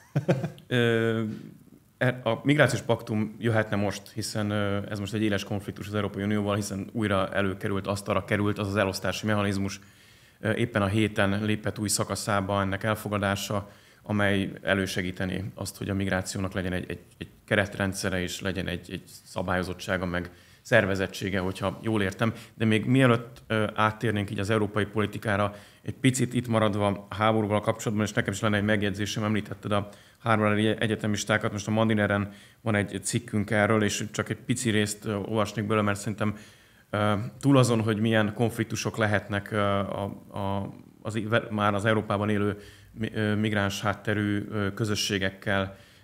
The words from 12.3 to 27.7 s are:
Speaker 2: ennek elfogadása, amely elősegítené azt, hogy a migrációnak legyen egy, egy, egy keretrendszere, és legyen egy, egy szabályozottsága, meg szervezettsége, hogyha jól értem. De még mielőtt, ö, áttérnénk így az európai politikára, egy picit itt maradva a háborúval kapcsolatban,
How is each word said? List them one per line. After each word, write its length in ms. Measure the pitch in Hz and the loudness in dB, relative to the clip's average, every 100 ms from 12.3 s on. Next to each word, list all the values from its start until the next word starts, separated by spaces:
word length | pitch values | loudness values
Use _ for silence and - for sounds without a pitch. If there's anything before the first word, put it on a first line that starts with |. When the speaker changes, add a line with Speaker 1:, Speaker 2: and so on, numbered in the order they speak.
| 101 98 101 | 0 0 0
Speaker 2:
ennek 220 | 98 98 | 0 -2
elfogadása, 840 | 110 107 107 104 98 98 - 104 95 - - - | -2 -2 -2 -2 0 -2 -2 -4 -6 -14 -20 -14
amely 480 | - 104 101 98 98 - | -2 2 4 2 0 -4
elősegítené 800 | - 98 92 - 90 92 92 92 104 | 0 0 0 -2 -4 -4 -4 -4 -6
azt, 220 | - 90 - | -8 -10 -8
hogy 120 | 101 | -4
a 60 | |
migrációnak 580 | 98 98 92 95 101 95 | -2 0 -2 -2 -4 -4
legyen 200 | 98 90 | -4 -4
egy, 120 | 90 - | -4 -6
egy, 100 | 87 - - | -10 -12 -16
egy 100 | - - | -16 -12
keretrendszere, 760 | - 104 98 - 98 95 98 92 | 0 2 2 0 -2 -2 -2 -2
és 180 | 90 - | -4 -4
legyen 260 | 98 98 90 | -4 -4 -4
egy, 240 | 87 - | -6 -8
egy 100 | 92 - - | -12 -12 -20
szabályozottsága, 800 | - - 92 92 90 87 - 92 92 | -12 -6 -2 0 -2 -6 -4 -2 -2
meg 240 | 87 85 - - - | -4 -6 -12 -20 -16
szervezettsége, 760 | - 117 101 98 92 - 101 95 | 2 4 4 2 -2 -4 -2 -2
hogyha 380 | 92 92 98 92 | -2 -2 -4 -4
jól 200 | 113 110 | 0 0
értem. 300 | 95 95 113 - - | 0 0 -2 -4 -10
De 100 | - | -2
még 200 | 113 110 | 2 2
mielőtt, 580 | 123 131 127 117 - - - | 4 6 6 4 0 -12 -2
ö, 200 | 110 107 | 0 0
áttérnénk 560 | - 107 104 117 104 98 | 2 2 2 -2 0 -2
így 80 | 104 | -4
az 120 | 98 | 0
európai 340 | 110 101 107 | 2 2 0
politikára, 680 | 101 110 101 104 113 101 101 - - - | -2 0 -2 -2 -2 0 0 -4 -18 -14
egy 120 | - | -10
picit 400 | - 131 127 120 | 0 2 2 0
itt 140 | 120 - | 0 0
maradva 380 | 113 107 104 101 98 - | 2 2 2 2 0 -4
a 60 | |
háborúval 460 | 95 110 110 101 104 | 0 2 4 2 0
kapcsolatban, 460 | 107 | 0